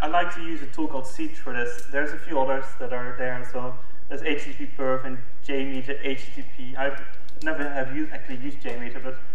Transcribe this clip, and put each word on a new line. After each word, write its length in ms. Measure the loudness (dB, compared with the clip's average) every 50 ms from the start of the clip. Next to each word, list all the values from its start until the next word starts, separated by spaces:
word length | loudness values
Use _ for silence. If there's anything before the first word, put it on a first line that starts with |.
I 60 | 0
like 260 | 0 0 0 0 0 0
to 60 | 0
use 200 | 0 0 0 0
a 60 | 0
tool 200 | 0 0 0 0
called 200 | 0 0 0 0
Siege 280 | 0 0 0 0 0 0
for 160 | 0 0 0
this. 360 | 0 0 0 0 0 0 0 0
There's 220 | 0 0 0 0 0
a 40 |
few 220 | 0 0 0 0 0
others 240 | 0 0 0 0 0 0 0 0
that 140 | 0 0 0
are 220 | 0 0 0 0
there 160 | 0 0 0 0
as 200 | 0 0 0 0
well. 240 | 0 0 0 0 0 0 0 0 0 0
There's 140 | 0 0 0
H 240 | 0 0 0 0 0
T 80 | 0 0
T 120 | 0 0
P 60 | 0 0
Perf 260 | 0 0 0 0 0 0
and 140 | 0 0 0 0 0 0 0 0
JMeter, 520 | 0 0 0 0 0 0 0 0 0 0 0 0
H 240 | 0 0 0 0
T 140 | 0 0 0
T 60 | 0 0 0
P. 200 | 0 0 0 0
I've 260 | 0 0 0 0 0 0 0 0 0 0 0 0 0 0
never 240 | 0 0 0 0
have 280 | 0 0 0 0 0 0
used, 180 | 0 0 0 0
actually 240 | 0 0 0 0
used 220 | 0 0 0 0 0
JMeter, 420 | 0 0 0 0 0 0 0 0 0
but 140 | 0 0 0 0 0